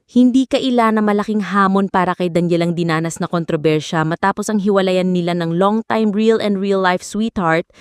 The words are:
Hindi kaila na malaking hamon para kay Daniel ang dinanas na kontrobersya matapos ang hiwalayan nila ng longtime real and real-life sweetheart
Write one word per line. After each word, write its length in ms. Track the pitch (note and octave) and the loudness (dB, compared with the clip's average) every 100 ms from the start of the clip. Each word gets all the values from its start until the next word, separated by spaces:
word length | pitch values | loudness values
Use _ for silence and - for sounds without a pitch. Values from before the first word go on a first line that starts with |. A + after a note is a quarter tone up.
| _ | _
Hindi 400 | A#3+ B3+ B3 C4 | 2 4 4 2
kaila 400 | C4+ C4 B3 A3+ | 0 0 2 2
na 160 | A3 | 2
malaking 480 | G#3+ G#3 G#3 G#3+ F3+ | 2 0 -2 -4 -2
hamon 400 | G3 F#3+ G3 G3 | 2 2 2 0
para 240 | F#3+ F3+ F3 | 0 0 -2
kay 160 | F3+ | -2
Daniel 320 | E3+ E3+ E3+ | 0 0 0
ang 80 | E3+ | 0
dinanas 480 | E3+ E3+ D#3+ E3 - | 0 -2 -2 -4 -6
na 80 | F3 | -4
kontrobersya 800 | F3 E3 D#3+ D#3 D#3 D3 E3 D#3 | -4 -2 -2 0 0 -2 -2 -2
matapos 400 | E3+ G3 G3 G#3 | -2 -2 -2 -4
ang 80 | G#3+ | -2
hiwalayan 560 | G3 G3 F#3+ F#3 F#3 | 0 0 2 0 0
nila 240 | F3+ F3 F3 | 0 0 -2
ng 240 | E3 E3+ | -2 0
longtime 560 | G3 A3 - A3+ A3 G3 | 0 0 -2 -2 0 2
real 240 | A3 A3 | 2 2
and 240 | G#3 G3 | 0 -2
real-life 400 | G3 G3 F#3+ F3+ | -2 0 0 -2
sweetheart 640 | - G3+ A3 - E3+ D#3+ F3+ - | -4 -6 -4 -2 0 -2 -4 -12